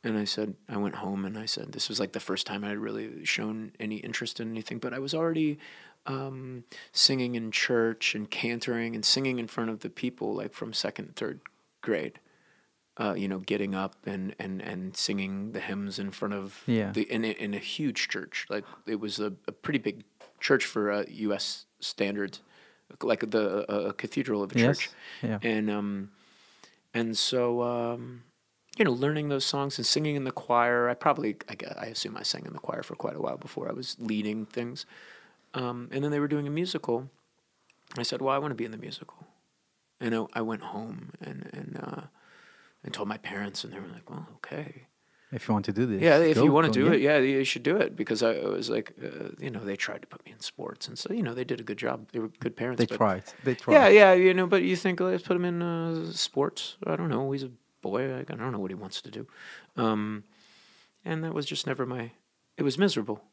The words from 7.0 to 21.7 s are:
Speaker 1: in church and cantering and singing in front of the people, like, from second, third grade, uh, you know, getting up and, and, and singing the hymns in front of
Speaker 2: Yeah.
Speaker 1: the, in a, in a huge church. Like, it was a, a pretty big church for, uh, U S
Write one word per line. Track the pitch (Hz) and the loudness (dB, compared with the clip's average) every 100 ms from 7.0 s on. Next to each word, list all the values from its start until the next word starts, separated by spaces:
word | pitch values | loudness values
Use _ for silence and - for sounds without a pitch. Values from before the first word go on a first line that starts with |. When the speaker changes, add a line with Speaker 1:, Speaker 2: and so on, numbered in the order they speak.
| - 131 123 120 | 4 6 2 0
Speaker 1:
in | 113 | -2
church | - - 120 113 113 - | 0 2 4 4 2 -2
and | 110 104 | -2 -6
cantering | - 120 117 123 117 117 | -4 -2 -2 -2 -2 -2
and | 113 | 0
singing | 104 - 135 123 | 2 2 2 0
in | 117 | -4
front | - 113 | -2 -2
of | 110 | -4
the | 117 | -8
people, | - 123 123 107 | -4 -6 -4 -4
like, | 101 107 | -4 -6
from | - 113 | -8 -6
second, | 110 107 - 104 - | -4 -4 -6 -12 -6
third | 113 139 - _ _ _ | -6 -8 -16 _ _ _
grade, | - 98 71 - _ _ _ _ _ _ _ - | -2 -2 -2 -10 _ _ _ _ _ _ _ -6
uh, | 107 92 | -4 -2
you | 98 | -2
know, | 95 | -4
getting | 92 101 101 | -2 -2 -2
up | 95 95 - - | -2 -4 -6 -8
and, | 98 95 - | -6 -6 -8
and, | 98 95 | -8 -8
and | 101 92 92 | -8 -8 -8
singing | - - 101 95 98 104 | -4 -2 -2 -4 -6 -6
the | 107 | -6
hymns | 90 98 101 95 | -6 -6 -6 -6
in | 98 | -8
front | - 104 | -4 -4
of | 101 98 - - | -4 -8 -10 0
Speaker 2:
Yeah. | 113 101 | 0 2
Speaker 1:
the, | 104 104 | -2 -2
in | 120 | -2
a, | 110 | -2
in | - 107 | -4 -4
a | 101 | -6
huge | - - 147 113 - | -6 -4 -2 -2 -4
church. | - 87 - - | -4 -8 -10 -6
Like, | 104 - - - | -6 -6 -14 -6
it | 107 | -4
was | 104 101 | -4 -4
a, | 104 92 - | -4 -4 -10
a | |
pretty | - - 143 | -8 -2 -2
big | 110 98 - _ - _ | -2 -6 -14 _ -20 _
church | - 135 - | 2 2 2
for, | 113 104 | -2 0
uh, | 104 - | -2 -4
U | - 107 | -4 -4
S | 101 - - - | -2 -4 -8 -14